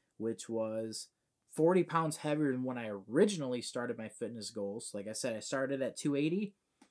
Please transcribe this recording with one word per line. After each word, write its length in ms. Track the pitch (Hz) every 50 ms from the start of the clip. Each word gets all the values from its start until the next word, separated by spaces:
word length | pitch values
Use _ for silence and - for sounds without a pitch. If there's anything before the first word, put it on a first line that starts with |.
| _ _ _
which 320 | - 110 113 113 - - -
was 580 | 113 113 110 110 110 110 113 110 110 - - - _ _ _ _ _ _ _ _
forty 320 | - - 156 170 185 185 165
pounds 340 | - 170 165 160 156 151
heavier 340 | - - 151 147 151 151 139
than 120 | 127 127 127
when 140 | 127 127
I 140 | 123 117 110 104 98 95 98
originally 520 | 113 151 214 208 202 160 139 127 123 120
started 360 | - - - 127 120 120 113
my 120 | 117 110 104
fitness 420 | - - 120 107 120 113 101 95
goals. 400 | - 107 101 101 101 120 - - -
Like 140 | 104 95
I 60 | 107 110
said, 220 | - - 127 113
I 40 | 107
started 420 | - - 143 135 135 131 139 131
at 160 | 131 123 -
two 180 | - - 151 143
eighty. 380 | 139 147 160 170 202 220 - - _ _ _ _ _ - _